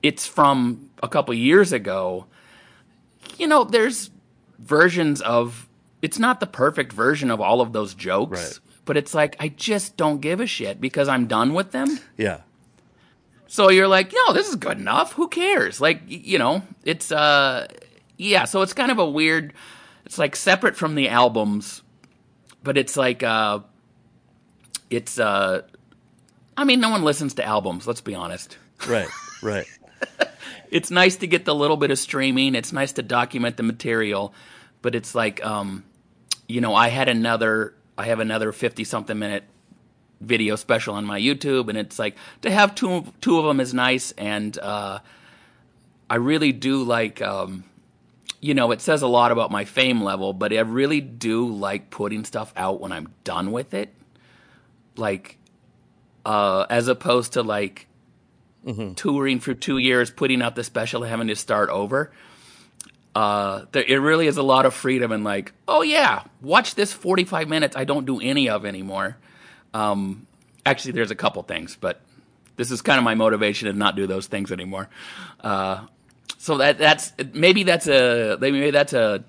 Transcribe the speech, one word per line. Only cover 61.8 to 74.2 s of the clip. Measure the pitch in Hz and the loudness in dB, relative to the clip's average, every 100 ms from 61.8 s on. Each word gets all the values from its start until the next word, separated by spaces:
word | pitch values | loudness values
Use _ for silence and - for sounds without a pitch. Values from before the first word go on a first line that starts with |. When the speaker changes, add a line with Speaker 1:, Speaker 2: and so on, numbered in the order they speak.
| 101 131 147 - - - - - _ _ - _ _ 107 | -2 -4 -4 -10 -20 -20 -20 -20 _ _ -20 _ _ 0
Speaker 1:
Uh, | 104 104 101 98 - | 2 2 -2 -6 -4
there, | 139 | -2
it | 120 135 | 2 2
really | 143 160 160 | 4 2 2
is | 143 | 0
a | |
lot | 139 131 135 | 4 6 4
of | - | 2
freedom | 131 127 120 | -2 0 0
and | 107 | -2
like, | 104 101 98 _ - | -2 -4 -6 _ 0
"Oh | 311 | 2
yeah, | 302 302 262 113 - _ | 4 2 2 0 -6 _
watch | 131 196 240 - | 2 2 2 -2
this | 202 | -4
forty-five | - 180 190 185 175 156 | -4 -2 0 0 -2 -2
minutes | 156 143 135 | 0 0 -2
I | 131 | -4
don't | 143 131 | -2 -2
do | 123 | -4
any | 113 139 127 | -2 0 0
of | 107 | -2
anymore." | 101 95 95 98 95 123 _ - - - _ | -6 -8 -8 -4 -6 -8 _ -20 -20 -20 _
Um, | 110 107 101 98 98 - _ _ _ | -2 0 0 -4 -8 -16 _ _ _
actually, | - 135 131 | 0 0 -2
there's | 123 110 | -4 -2
a | 90 | 0
couple | 117 98 | -2 -2
things, | - 85 82 - | -8 -10 -10 -8
but | 92 - _ _ _ _ _ - | -6 -6 _ _ _ _ _ -8
this | 120 | -6
is | 120 | -4
kind | - 135 | 2 4
of | |
my | 117 110 | 4 4
motivation | 110 107 107 104 107 | 2 2 0 -2 -4
to | |
not | 101 104 98 | 0 -2 0
do | 98 | -4
those | 95 | -4